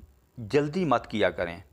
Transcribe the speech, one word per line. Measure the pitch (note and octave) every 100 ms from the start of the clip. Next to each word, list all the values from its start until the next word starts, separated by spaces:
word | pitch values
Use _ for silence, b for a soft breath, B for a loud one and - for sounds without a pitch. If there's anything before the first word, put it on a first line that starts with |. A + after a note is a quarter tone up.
| - _ _ -
जल्दी | G#2+ C#3+ D3 E3+ E3+
मत | A#2 -
किया | A2 F#2+
करें, | F2 F2+ E2+ -